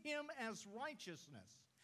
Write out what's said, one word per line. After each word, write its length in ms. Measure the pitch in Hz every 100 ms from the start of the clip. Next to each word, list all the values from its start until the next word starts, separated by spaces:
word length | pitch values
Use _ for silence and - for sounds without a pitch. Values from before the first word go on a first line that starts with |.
him 280 | 302 294 294 294
as 280 | 226 208 202
righteousness. 960 | 214 285 269 - 160 - 127 95 - - -